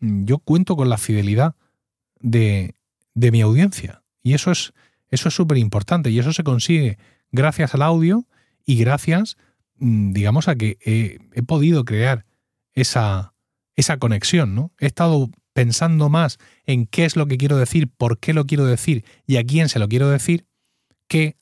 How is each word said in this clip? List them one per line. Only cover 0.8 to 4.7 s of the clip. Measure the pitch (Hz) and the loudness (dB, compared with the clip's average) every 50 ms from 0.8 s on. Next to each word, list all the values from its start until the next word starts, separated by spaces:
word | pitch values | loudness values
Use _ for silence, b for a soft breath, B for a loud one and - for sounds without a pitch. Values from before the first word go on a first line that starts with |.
| 131 123 | 0 0
la | 113 101 | 0 0
fidelidad | - - 107 104 98 101 104 120 147 165 - _ _ _ _ _ _ _ _ _ _ _ _ _ | -2 -2 -2 0 0 0 2 2 2 0 -2 _ _ _ _ _ _ _ _ _ _ _ _ _
de, | 123 117 113 117 110 101 101 98 90 - - _ _ _ _ _ _ _ _ | -4 0 2 2 2 2 0 -2 -4 -6 -10 _ _ _ _ _ _ _ _
de | 117 123 120 | 2 2 4
mi | 117 117 | 4 4
audiencia. | 107 107 117 151 196 196 - - - - - - _ _ _ _ | 4 4 4 4 2 2 0 -4 -10 -12 -14 -18 _ _ _ _
Y | - 123 147 | -2 0 0
eso | 143 - 180 | 0 0 0
es, | 170 - - - | -2 -2 -4 -8